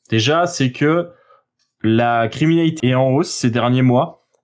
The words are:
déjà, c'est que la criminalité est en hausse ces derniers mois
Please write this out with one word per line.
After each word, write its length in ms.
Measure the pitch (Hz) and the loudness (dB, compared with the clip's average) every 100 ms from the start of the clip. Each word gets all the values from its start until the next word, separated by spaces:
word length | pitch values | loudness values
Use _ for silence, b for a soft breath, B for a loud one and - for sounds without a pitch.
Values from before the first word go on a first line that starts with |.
| _ | _
déjà, 380 | 110 110 160 175 | -2 0 0 0
c'est 240 | - 131 | -2 -4
que 380 | 127 143 165 170 B B B B _ _ _ | 0 0 0 -4 B B B B _ _ _
la 460 | 110 113 120 117 113 | 0 2 2 0 -2
criminalité 640 | - 156 165 165 160 123 | -2 0 2 0 -2 0
est 40 | |
en 160 | 127 131 | 0 0
hausse 200 | 131 180 | 0 -2
ces 200 | - 123 | -2 -2
derniers 320 | 117 120 127 | 0 0 2
mois 460 | 127 120 165 - _ _ | 2 2 0 -8 _ _